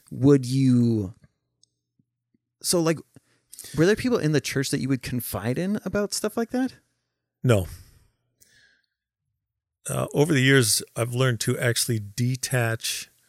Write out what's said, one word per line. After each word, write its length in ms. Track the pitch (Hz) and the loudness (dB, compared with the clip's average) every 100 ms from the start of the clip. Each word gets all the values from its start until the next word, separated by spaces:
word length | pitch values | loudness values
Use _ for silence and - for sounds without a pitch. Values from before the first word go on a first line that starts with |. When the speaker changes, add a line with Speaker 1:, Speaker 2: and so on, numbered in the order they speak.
| _ | _
Speaker 1:
would 340 | 131 135 143 123 | 2 6 6 4
you, 680 | 135 135 123 120 110 98 - _ _ _ _ _ _ _ _ _ _ _ _ _ _ | 2 4 4 4 2 -2 -10 _ _ _ _ _ _ _ _ _ _ _ _ _ _
so, 180 | - 180 | -2 0
like, 200 | 160 143 - - _ _ _ - - 143 | 2 0 -6 -20 _ _ _ -20 -10 2
were 80 | 175 | 2
there 100 | 220 | 2
people 220 | 247 240 | 0 0
in 120 | 151 | 2
the 80 | 151 | 0
church 280 | - - 135 | 0 -4 -2
that 100 | 143 | -4
you 80 | 131 | -2
would 120 | 131 | -4
confide 560 | - 123 - 101 107 147 | -4 -8 -6 -6 -4 -4
in 220 | 185 208 196 | -4 -4 -4
about 280 | 202 202 | -4 -4
stuff 240 | - 214 233 | -4 -4 -4
like 140 | 233 | -4
that? 240 | 254 262 - _ _ _ _ _ _ | -4 -4 -6 _ _ _ _ _ _
Speaker 2:
No. 240 | 127 104 87 - - _ _ _ _ _ _ _ 1077 1077 _ _ _ _ _ _ _ _ _ _ - | 2 2 0 -10 -20 _ _ _ _ _ _ _ _ _ _ _ _ _ _ _ _ _ _ _ -8
Uh, 180 | - 131 | -6 -4
over 200 | - 151 | 0 2
the 80 | 135 | 2
years, 400 | 131 135 113 - - - | 4 4 4 0 -4 -6
I've 180 | 117 | -4
learned 260 | 123 131 113 | 0 0 0
to 160 | - 123 | -2 -2
actually 420 | 123 110 - 113 | -2 0 -2 -4
detach. 1080 | 101 113 123 131 - 127 113 113 - - - _ | -6 -4 -4 -4 -4 -2 -2 -4 -6 -8 -12 _